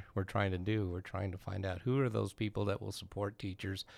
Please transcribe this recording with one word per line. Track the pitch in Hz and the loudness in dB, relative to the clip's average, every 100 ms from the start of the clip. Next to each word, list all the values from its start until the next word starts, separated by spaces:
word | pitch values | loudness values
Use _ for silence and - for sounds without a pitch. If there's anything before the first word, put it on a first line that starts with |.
| - - | -2 -2
we're | |
trying | 95 98 98 | 0 2 4
to | 90 | 2
do. | 92 110 95 | 2 2 2
We're | 87 | -2
trying | - 95 95 | -4 -2 -2
to | 90 | -2
find | - 98 | -4 -2
out | 98 87 | -2 0
who | 127 131 | 2 4
are | 127 | 4
those | 110 101 | 2 0
people | - 107 101 101 | 0 -2 2 0
that | 101 | 0
will | 101 | -2
support | - 90 - 101 104 | -8 -8 -4 -4 -2
teachers, | 101 92 98 95 - | -6 -4 -4 -4 -6